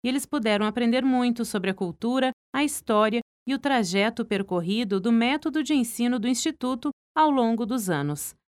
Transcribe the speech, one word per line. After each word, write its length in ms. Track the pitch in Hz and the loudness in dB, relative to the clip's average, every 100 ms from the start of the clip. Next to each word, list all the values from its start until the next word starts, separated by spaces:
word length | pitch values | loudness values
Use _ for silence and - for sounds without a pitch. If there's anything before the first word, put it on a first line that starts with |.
e 40 | 247 | 0
eles 160 | 269 | -2
puderam 420 | - 294 220 208 214 | -2 -2 0 2 0
aprender 380 | 226 240 254 | 0 2 2
muito 400 | 262 254 247 240 | 2 2 2 0
sobre 260 | 226 208 190 | -2 -2 -2
a 40 | |
cultura, 560 | 190 180 160 233 262 262 - _ | -2 -6 -4 -2 0 0 -4 _
a 100 | 262 | -2
história 560 | 294 - - 214 214 233 - _ - | -2 -4 0 2 4 0 -6 _ -6
e 80 | |
o 40 | 269 | -2
trajeto 680 | 277 262 185 196 214 233 | 0 0 2 2 0 -2
percorrido 760 | 202 196 196 180 170 214 226 196 | -2 -2 -2 -2 0 -2 0 0
do 100 | 214 | 2
método 540 | 233 240 302 320 294 | 2 2 0 -2 -4
de 100 | 262 | 0
ensino 440 | 294 233 - 240 247 | 0 0 -2 -2 0
do 100 | 233 | 0
Instituto 640 | 247 320 - 254 254 294 - _ | 0 -2 -4 -4 -4 -6 -8 _
ao 140 | - 311 | 2 4
longo 380 | 269 226 226 233 | 4 2 0 -2
dos 240 | 254 190 | -2 0
anos. 440 | 156 143 147 - - | 0 -2 -4 -8 -14